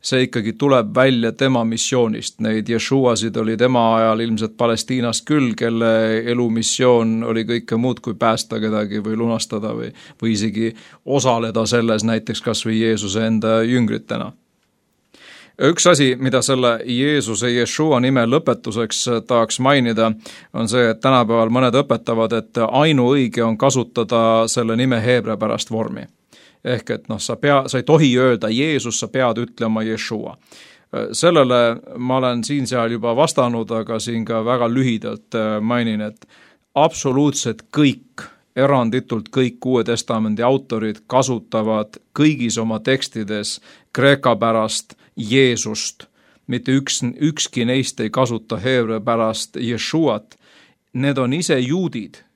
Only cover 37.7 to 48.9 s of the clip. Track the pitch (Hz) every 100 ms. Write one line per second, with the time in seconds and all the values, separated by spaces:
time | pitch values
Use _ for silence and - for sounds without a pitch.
37.7 | - 147 117 _ - - _ _ - 139
38.7 | 139 117 123 127 113 104 - 127 120 127
39.7 | 127 110 117 - 113 110 107 120 135 139
40.7 | 113 107 104 _ 127 127 120 - 110 110
41.7 | 110 107 - _ - 151 143 120 107 113
42.7 | 110 110 131 - 113 104 107 104 - -
43.7 | - _ - 135 139 131 113 113 113 107
44.7 | - - - _ - 110 127 131 113 107
45.7 | 107 - - - _ _ _ - 123 120
46.7 | 135 135 - 123 - 151 156 - - 117
47.7 | 131 127 - 110 - 127 117 - 107 113
48.7 | 127 113